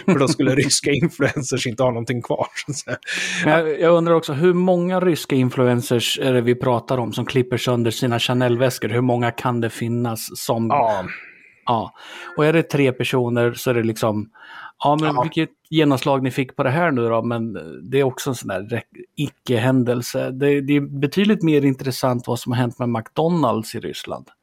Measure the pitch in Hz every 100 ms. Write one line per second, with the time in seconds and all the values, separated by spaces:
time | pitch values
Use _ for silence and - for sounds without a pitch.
0 | - 151 131 - 131 135 139 - 147 139
1 | 156 - 135 151 123 123 127 110 127 117
2 | 117 123 - 147 - - - 135 - -
3 | - - - - 151 160 156 139 165 170
4 | 170 165 160 139 180 175 185 180 175 185
5 | 180 147 - 135 127 131 123 120 - 120
6 | - - 135 127 117 123 127 117 - 131
7 | 117 127 117 135 123 120 131 120 117 -
8 | 127 117 - 123 123 120 131 - 107 117
9 | 127 120 117 - 131 120 113 - 117 120
10 | 120 110 - - - 117 113 143 113 98
11 | 87 - - - _ _ - 117 87 -
12 | - - - - 151 160 156 143 131 127
13 | 123 131 120 120 120 117 131 120 113 110
14 | 117 107 107 - - - - - 139 147
15 | 151 143 156 - - _ - 156 147 131
16 | 151 135 131 139 127 - 131 151 175 127
17 | 117 113 117 117 113 95 80 65 127 135
18 | 131 127 143 123 117 95 107 113 - -
19 | - - 139 - - 120 127 131 120 123
20 | 120 131 131 131 143 143 139 143 143 139
21 | 143 190 208 208 160 147 139 131 135 127
22 | 131 120 123 120 127 120 120 - 120 113
23 | - - 165 175 127 110 110 113 87 -
24 | - 65 - _